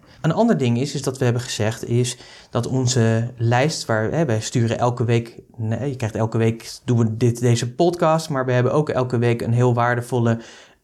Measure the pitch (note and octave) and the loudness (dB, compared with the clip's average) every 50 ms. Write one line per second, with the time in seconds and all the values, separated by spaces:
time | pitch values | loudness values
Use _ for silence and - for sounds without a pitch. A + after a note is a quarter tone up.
0 | - - - - - D#3+ E3 G3 A#3 A#3 G#3 D3 C3+ A#2+ A#2 A#2 C#3 C#3 - C#3+ | -18 -20 -10 -4 -2 0 2 2 2 2 2 2 2 2 2 0 0 -2 -4 -4
1 | - C#3+ B2+ - B2+ B2 A#2 A#2+ - - - - G#2 G#2+ A2+ - - - A#2+ A#2+ | -4 -4 -2 0 0 0 0 0 -4 -6 -4 -2 -2 -2 -2 -4 -4 -2 0 0
2 | B2 A#2+ - - - - - - - - - A#2+ A#2+ - B2 C3 B2+ B2 - B2 | 0 0 -4 -8 -14 -20 -20 -20 -12 -6 -4 -4 -2 -2 -2 0 0 2 2 2
3 | A2+ A2+ A2+ A2+ A#2 B2 - - A#2 A2+ A#2+ B2 C#3 D#3 D#3+ - - - A2+ A2 | 2 2 2 0 -2 -4 -4 -2 0 2 2 2 2 0 -2 -4 -4 -2 -2 0
4 | A2 - - D#3 E3+ B2 A2 G#2+ - - - B2+ A#2 A2+ A2+ - A#2 B2 B2 B2+ | 0 0 0 0 0 0 0 -2 -2 -2 0 0 0 0 0 0 0 0 0 0
5 | B2 A#2 A#2 A2+ A2+ - - - - - - - A2 A2 A2+ A2 B2+ D3 B2+ B2+ | 0 0 0 0 -2 -4 -10 -20 -20 -18 -10 -8 -6 -4 -4 -4 -4 -6 -4 -4
6 | A#2 G#2 - G2+ A2+ A2+ - A2+ A2+ A2+ A2+ - - - - - - - B2 A#2 | -4 -4 -2 -2 -2 0 0 2 2 0 0 -2 -8 -16 -16 -6 -2 0 2 2
7 | A#2 A2 A2 A2+ B2 A#2+ A#2 - B2 A#2+ A#2 A2+ B2+ B2 - - E3+ F3 E3+ - | 2 0 0 0 0 0 2 2 2 2 2 2 0 -2 -2 0 0 0 2 2
8 | E3+ D#3 D#3+ D#3+ D#3+ - C#3+ C3 B2+ C3 B2 B2 B2 B2 - D#3 D3+ - - B2+ | 2 2 2 2 0 -2 -2 -2 0 0 2 2 2 2 2 0 0 0 0 -2
9 | B2+ B2 B2+ A#2 A#2+ A#2+ A#2 A#2 - A2+ A#2 A#2+ B2 B2+ A#2+ A#2+ A#2 B2 B2 A#2+ | -2 0 0 0 2 2 0 0 0 0 2 2 4 4 2 2 2 0 0 -2
10 | B2 - C3+ A#2+ A#2 A#2 A#2 A2+ - - - - - - _ _ | -2 -2 0 0 2 2 0 0 -4 -10 -20 -20 -20 -20 _ _